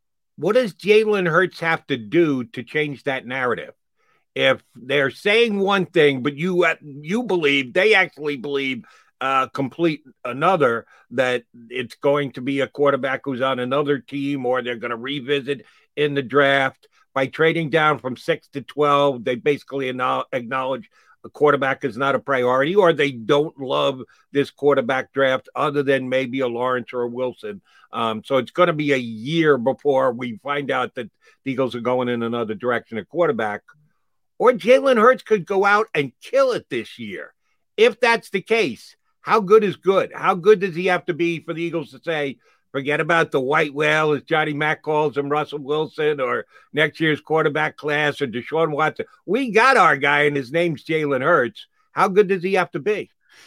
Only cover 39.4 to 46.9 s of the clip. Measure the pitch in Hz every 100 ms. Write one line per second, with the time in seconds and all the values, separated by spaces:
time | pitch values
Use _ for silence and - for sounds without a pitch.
39.4 | 180 220 202 - 175 190 - - 160 196
40.4 | 180 208 196 160 185 180 - 151 170 165
41.4 | - 160 170 165 131 127 170 156 143 120
42.4 | _ _ _ 139 135 151 156 165 160 143
43.4 | 131 156 156 139 151 156 156 139 - 156
44.4 | 151 147 151 160 151 151 151 143 139 147
45.4 | 147 147 135 151 156 - 151 147 123 120
46.4 | - _ _ 147 156